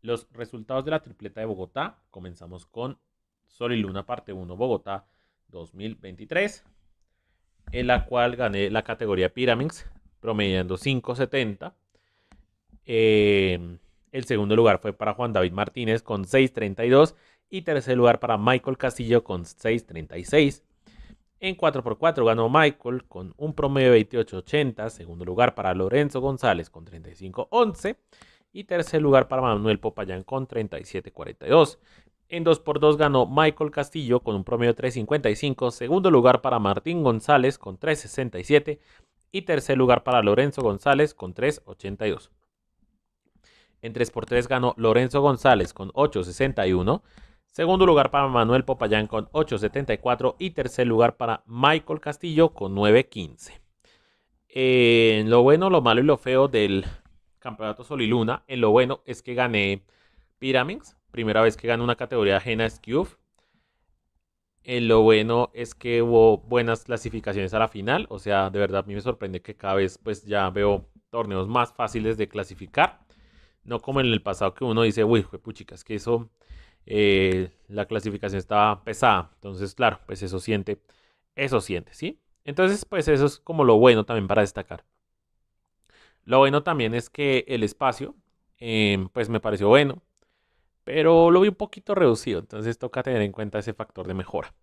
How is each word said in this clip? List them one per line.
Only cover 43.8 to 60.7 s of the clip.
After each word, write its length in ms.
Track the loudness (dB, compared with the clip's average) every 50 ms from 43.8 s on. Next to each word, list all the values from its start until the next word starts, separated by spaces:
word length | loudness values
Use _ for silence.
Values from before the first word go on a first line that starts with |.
| -16
En 100 | -14 -4
tres 180 | -4 -4 -4
por 140 | -4 -10 -8
tres 240 | -2 -2 -2 0 0
ganó 260 | -2 0 0 -2 -2 2
Lorenzo 420 | 2 4 4 4 2 2 0 2
González 540 | 2 2 2 4 4 4 4 4 4 -4 -6
con 160 | -12 -14 -10 -2
ocho 300 | 0 0 0 0 -2 -6
sesenta 420 | -6 -2 -2 -2 -2 0 -2 0
y 60 | 2 2
uno. 300 | 2 2 0 -2 -2 _ _ _ -20 -20 -20 _ _ _
Segundo 400 | _ _ -4 0 0 2 4 6
lugar 240 | 6 6 6 4 2
para 160 | 2 0 -2
Manuel 380 | 0 2 2 2 4 2 2 2
Popayán 420 | 0 -2 -2 0 0 0 0 0
con 220 | -2 -4 -6 -6 -4
ocho 280 | -2 -4 -2 -2 -2 -4
setenta 340 | -4 -4 -4 -4 -4 -4 -6
y 60 | -4
cuatro. 380 | -2 -2 -2 0 0 -4 -4 _
Y 100 | -10 -8
tercer 380 | -6 -6 -6 -6 -2 -2 0 0
lugar 280 | 4 4 4 4 2
para 280 | _ -6 -6 -6 -6 _
Michael 540 | _ -4 0 2 2 2 2 -2 -6 -10 -10
Castillo 540 | -8 -10 -12 -10 -10 -4 2 4 4 4 2
con 200 | -4 -8 -6 -2
nueve 340 | 0 4 6 6 4 4 _
quince. 520 | -8 -14 -14 -14 -16 _ -20 -20 -20 -20 _ _ _ _ _ _ _ _ _ _ _ _ _ _ _ _ _ _
Eh, 760 | _ -2 0 2 4 4 6 6 6 6 6 4 4 2 2
lo 160 | 4 4 6 6
bueno, 280 | 6 6 6 4 2
lo 120 | 2 2 4
malo 180 | 4 4 4
y 40 | 4
lo 120 | 4 2
feo 320 | 2 0 0 2 2 2 2
del 360 | 2 2 2 2 0 0 -2 -4 -12 -14 _ _ _ _ _ _ _ _ _
campeonato 400 | -16 -14 -10 -10 -10 -10 -10 -12
Sol 160 | -12 -6 -4
y 60 | -2
Luna. 360 | 0 0 0 0 -2 -4 -6 _
En 160 | _ -4 0 2
lo 80 | 4
bueno 320 | 6 4 4 2 -2 -8 _
es 160 | -14 -14 -14
que 140 | _ -10 -4
gané 500 | -2 -2 0 0 0 0 0 -2 -4 _ _ _ _ _ _ _ _ _ _ _ _
Pyraminx, 580 | -6 -2 0 0 0 -2